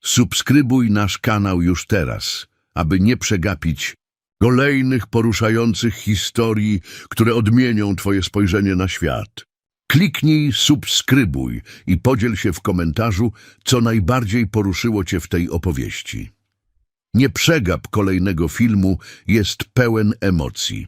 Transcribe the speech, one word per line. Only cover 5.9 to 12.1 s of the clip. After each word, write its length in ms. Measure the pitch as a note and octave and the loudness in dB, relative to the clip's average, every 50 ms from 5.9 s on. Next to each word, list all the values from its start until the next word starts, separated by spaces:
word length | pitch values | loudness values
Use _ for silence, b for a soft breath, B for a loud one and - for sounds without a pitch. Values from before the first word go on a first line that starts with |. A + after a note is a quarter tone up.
| G#2 | -2
historii, 880 | - - G2+ G#2+ F2 - - - - A#2 A2+ A2 G#2+ G#2 G#2+ G#2+ F#2+ B B B B B B | -2 -2 -2 -2 -2 -2 -4 -2 -2 0 0 0 0 0 0 0 -2 B B B B B B
które 260 | - - A2+ A2 A#2 | -2 0 2 2 2
odmienią 640 | A#2 A2+ G#2 A2 B2 B2+ B2 A#2 G#2 G#2 G2+ G2 | 2 2 4 4 4 4 4 2 0 0 0 -2
twoje 260 | F2 - G2+ G2+ G2 F2+ | -2 -2 -2 -2 0 -2
spojrzenie 540 | - - G#2 G#2 F#2 E2+ G#2 G2 G2 F#2+ | -2 0 0 0 2 2 2 2 2 2
na 120 | F2+ F#2 F#2 | 0 0 -2
świat. 580 | - - - D#2 C2 A1+ G#1 - _ - - _ _ _ _ _ _ _ _ | -2 -2 -2 -2 -2 -4 -6 -10 _ -20 -20 _ _ _ _ _ _ _ _
Kliknij 680 | _ - C#3+ F#3+ G#3 - - - D3+ D#3 D3+ D3+ D3 A2+ | _ 2 4 4 2 0 0 2 2 2 4 2 0 0
subskrybuj 1080 | - - - D3 C#3 - - - - - - C3+ C#3 B2+ F2+ C#2 C2+ C2 B1 A#1 A1+ - B B B B | 0 2 2 2 2 2 -2 -4 -4 0 2 2 2 2 0 -2 -4 -4 -6 -6 -10 -12 B B B B
i 100 | - F2+ | -2 -2
podziel 400 | E2 - B2+ | 0 2 0